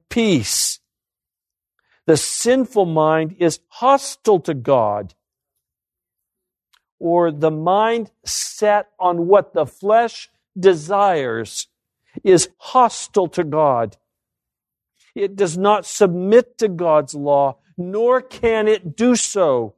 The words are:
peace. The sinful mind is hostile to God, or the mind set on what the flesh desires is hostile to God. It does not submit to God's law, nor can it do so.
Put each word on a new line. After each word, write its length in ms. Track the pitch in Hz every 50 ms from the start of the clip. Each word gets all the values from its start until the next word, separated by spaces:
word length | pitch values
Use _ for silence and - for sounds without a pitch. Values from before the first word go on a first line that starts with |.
| _ _
peace. 680 | - 233 226 208 170 123 98 - - - - - - - _ _ _ _ _ _ _ _ _ _ _ _ _ _ _ _ _ _ _ _ _ _ _ _ _
The 120 | 165 156
sinful 720 | - - - - - - 233 254 269 240 - - 208 185
mind 480 | 170 160 156 156 156 160 160 160 156 -
is 220 | - 175 160 - - _
hostile 720 | _ - - 240 262 277 269 - - - - - 220 202 175
to 120 | - 175 147
God, 600 | 127 110 143 139 123 110 104 104 104 98 - - _ _ _ _ _ _ _ _ _ _ _ _ _ _ _ _ _ _ _ _ _ _ _ _ _ _ _ _ _ _ _ _ _ _ _ _ _
or 320 | 170 165 170 175 170 165
the 200 | 151 147 160 160
mind 600 | 156 156 160 180 196 208 220 226 233 233 208 - _ _ _
set 680 | - - - - - - - 214 208 208 208 - - _ -
on 280 | 185 180 175 170 170
what 260 | 180 208 196 185 - -
the 120 | 165 143
flesh 640 | - - _ 185 202 220 233 240 214 - - - - _ _ _ _ _ 190
desires 1080 | 180 190 175 151 151 175 202 196 202 196 175 147 131 120 113 113 107 - - - - - _ _ _ _ _ _ _ _ _ - -
is 260 | 196 185 165 - - _
hostile 720 | _ - - - 254 240 208 - - - - - 202 180 156
to 140 | - 185 165
God. 520 | 143 147 156 151 143 123 117 113 107 - _ _ _ _ _ _ _ _ _ _ _ _ _ _ _ _ _ _ _ _ _ _ _ _
It 200 | 208 202 190 196
does 220 | 196 196 165 160
not 280 | 180 196 202 214 196 -
submit 720 | - - - 208 180 170 180 185 202 220 247 240 - _
to 100 | - 226
God's 460 | 202 175 165 175 165 151 151 139 - 151
law, 460 | 143 143 143 143 139 139 135 120 _ _ _ _
nor 440 | 175 175 185 196 220 233 247 254 254
can 460 | 254 - - - 240 226 226 220 214
it 300 | 214 214 185 180 156 -
do 180 | - 233 247 240
so. 600 | - - - - 196 175 147 131 120 113 104 -